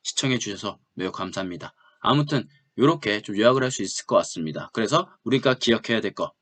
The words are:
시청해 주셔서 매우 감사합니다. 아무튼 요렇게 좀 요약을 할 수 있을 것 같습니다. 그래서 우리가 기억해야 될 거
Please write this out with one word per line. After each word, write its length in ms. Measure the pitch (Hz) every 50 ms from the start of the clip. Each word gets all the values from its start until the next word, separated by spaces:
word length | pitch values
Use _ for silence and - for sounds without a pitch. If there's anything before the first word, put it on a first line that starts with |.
| _
시청해 360 | - - - - 135 127 117
주셔서 400 | - 107 101 98 107 101 95 _ _ _ _
매우 180 | - 92 95
감사합니다. 600 | - - 92 92 - 98 95 90 87 80 78 80 _ _ _ _ _ _
아무튼 480 | - - 131 147 147 147 156 127 - - _ _ _ _ _
요렇게 440 | - 123 147 165 147 - 110 104 104
좀 160 | - - 101
요약을 260 | 101 110 120 127 135 131
할 80 | 127
수 100 | 127 -
있을 240 | 101 90 - - -
것 100 | - 120
같습니다. 520 | - - - - 85 80 78 76 78 80 - _
그래서 360 | 117 113 - 147 170 - - _ _ _
우리가 320 | 113 127 131 117 135 127
기억해야 440 | 127 - 120 113 110 - - 117 110
될 120 | 107 98 -
거 180 | - 85 76 _ _